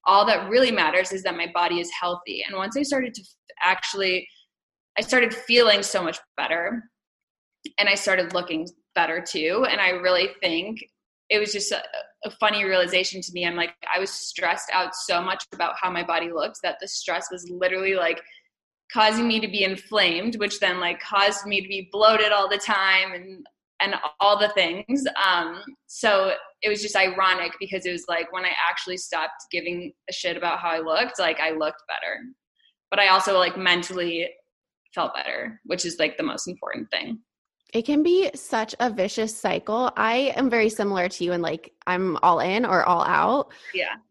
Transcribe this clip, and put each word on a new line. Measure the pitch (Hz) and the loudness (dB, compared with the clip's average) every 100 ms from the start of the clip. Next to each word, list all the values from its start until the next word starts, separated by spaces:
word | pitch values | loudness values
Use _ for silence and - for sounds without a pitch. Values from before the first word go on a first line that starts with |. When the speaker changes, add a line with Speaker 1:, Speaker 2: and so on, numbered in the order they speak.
| - | 6
Speaker 1:
All | 196 208 | 4 6
that | 202 190 | 2 2
really | 233 254 | 4 4
matters | 214 160 175 185 | 4 2 2 0
is | 190 | -4
that | 185 | -4
my | 170 170 | -4 -4
body | 175 175 175 | 0 0 0
is | 170 - | -4 -4
healthy. | 175 175 - 95 - | -4 -4 -8 -10 -8
And | 190 | -6
once | 196 240 | -4 -4
I | |
started | 285 277 254 | -2 -2 -4
to | 226 | -10
f-, | 190 _ _ - | -20 _ _ -2
actually, | 185 190 - 196 190 185 180 _ _ _ _ _ _ - | 0 0 -2 -2 0 0 -4 _ _ _ _ _ _ -6
I | |
started | - 254 233 | 0 2 2
feeling | 226 - 240 226 202 | -2 2 6 6 4
so | 196 196 | 2 -2
much | 170 165 _ - | -2 -6 _ -6
better, | 143 165 180 233 - _ _ _ _ _ _ _ - - | -2 -2 -2 -6 -10 _ _ _ _ _ _ _ -10 0
and | 202 | 2
I | |
started | 196 - 185 170 | 2 2 0 0
looking | 180 180 160 175 _ _ | -2 -4 -6 -8 _ _
better | 185 165 165 175 | 0 0 -2 -4
too. | 170 156 202 262 | -2 0 2 2
And | 202 | 2
I | 185 | 2
really | 180 180 180 185 - | 2 2 4 2 0
think | 180 165 196 220 - _ _ _ _ | -2 0 -4 -10 -14 _ _ _ _
it | 214 | 0
was | 208 | 0
just | 208 - | -4 -4
a, | 202 - - - _ 214 | -6 -6 -10 -12 _ -12
a | |
funny | - 214 208 | 0 0 2
realization | 196 185 175 185 185 190 | 0 2 2 0 -2 -6
to | 180 | -10
me. | 175 175 | -4 -4
I'm | 175 | -2
like, | 170 - - | -6 -6 -4
I | 185 | -4
was | 196 | -4
stressed | - - - 175 175 - | -8 -10 -4 -2 -2 -2
out | 185 180 | -2 -2
so | - - 175 | -6 -2 -2
much | 180 190 - | 0 -6 -8
about | 190 165 - | -4 -4 -2
how | 185 | -4
my | 170 | -4
body | 170 165 170 | -2 -2 -2
looked | 165 156 - | -4 -4 -4
that | 180 175 | -6 -6
the | 196 | -8
stress | - - 175 185 | -8 -4 -4 -6
was | 185 175 | -12 -12
literally, | 180 180 185 190 | -2 0 2 0
like, | 190 170 170 - - _ _ _ _ _ | 2 2 -2 -8 -20 _ _ _ _ _
causing | 240 214 220 233 | 4 4 4 0
me | 220 | 0
to | 220 | -2
be | 202 | 0
inflamed, | 190 190 - 214 185 170 220 226 | -2 -2 -2 2 2 2 -4 -4
which | 202 - | -4 0
then, | 190 180 | 0 0
like, | 175 175 | -2 -4
caused | - 202 202 208 208 | -2 2 2 0 -4
me | 196 | -4
to | 190 | -4
be | 196 185 | -8 -6
bloated | 202 214 220 214 | 4 6 6 4
all | 202 196 | 4 2
the | 202 | 0
time | 214 202 190 190 190 | 0 2 4 2 2
and | 180 185 185 - _ _ _ | -6 -14 -18 -20 _ _ _
and | 196 190 151 - | -2 -2 -6 2
all | 202 208 | 4 6
the | 208 | 4
things. | 208 170 180 - 277 269 - | 4 0 -2 -4 -2 -2 0
Um, | 190 175 165 175 208 - _ | 2 2 0 -8 -16 -20 _
so | - 220 202 190 - - _ | -2 2 4 2 -2 -8 _
it | 214 | -2
was | 208 | -2
just | 208 202 | 0 2
ironic | 190 185 190 180 170 - | 2 4 2 2 -2 -8
because | 190 190 180 | -8 -6 -4
it | |
was, | 175 175 | -6 -4
like, | 170 170 | -4 -4
when | 180 | -4
I | 180 - 170 | -2 0 0
actually | 180 - 180 | -2 -6 -8
stopped | - 165 160 - - | -4 -4 -4 -6 -6
giving | 175 165 175 170 _ - | -6 -4 -6 -10 _ -12
a | |
shit | - 180 170 | -6 -4 -2
about | 175 - | -2 -2
how | 170 | -2
I | 165 | -2
looked, | 160 160 247 - | 0 0 0 0
like, | 170 160 | 0 2
I | 160 | -2
looked | 160 156 - - | 0 -4 -4 -10
better. | - 85 101 254 - _ _ _ _ _ | -6 -6 -8 -12 -20 _ _ _ _ _
But | 196 | 2
I | 196 | 6
also, | 190 202 190 | 6 4 4
like, | 180 180 | 4 2
mentally | 185 175 170 185 175 170 175 - _ _ _ _ _ | 2 2 0 -4 -4 -4 -6 -10 _ _ _ _ _
felt | - 156 | -4 -4
better, | 67 69 123 - - | -4 -6 -6 -8 -12
which | - 180 | -6 -4
is, | 180 165 | -4 -2
like, | 156 - | -2 -2
the | |
most | - - - | -6 -6 -10
important | 180 - - - | -10 -10 -10 -6
thing. | 87 - 226 _ _ _ _ _ | -8 -6 -10 _ _ _ _ _
Speaker 2:
It | 233 | -4
can | 233 294 | 0 2
be | 320 359 392 | 4 4 2
such | - - 233 220 - | -4 -4 -4 -4 -2
a | 240 | -2
vicious | 208 190 - 220 - | 0 -2 -2 -4 -2
cycle. | 196 180 - 220 254 - | -2 -2 -2 -2 -2 0
I | 220 240 269 - | 2 2 0 0
am | 262 | 2
very | 233 220 | 4 2
similar | 220 202 190 180 | 2 -2 0 -2
to | - | -2
you | 175 | -2
in, | 175 | 0
like, | 165 160 - _ - | -2 -4 -10 _ -2
I'm | 180 185 156 | 0 0 4
all | 170 170 | 4 6
in | 156 202 | 2 0
or | 247 185 | 4 4
all | - 175 | 4 4
out. | - 160 175 269 - - - | 4 4 4 2 -2 -10 -10
Speaker 1:
Yeah. | 185 123 226 _ | -6 -6 -8 _